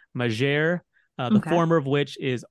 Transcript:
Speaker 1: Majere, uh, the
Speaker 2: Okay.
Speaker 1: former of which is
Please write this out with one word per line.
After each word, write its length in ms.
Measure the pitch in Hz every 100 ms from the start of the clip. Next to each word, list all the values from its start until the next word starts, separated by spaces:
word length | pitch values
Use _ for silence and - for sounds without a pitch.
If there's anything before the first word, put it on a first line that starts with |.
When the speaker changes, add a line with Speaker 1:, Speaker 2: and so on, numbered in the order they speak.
| _ 123
Speaker 1:
Majere, 640 | 120 110 139 143 160 175 - _ _ -
uh, 100 | 123
the 80 | 208
Speaker 2:
Okay. 120 | 160
Speaker 1:
former 280 | 170 165 165
of 80 | 135
which 320 | 143 143 -
is 260 | 139 123 -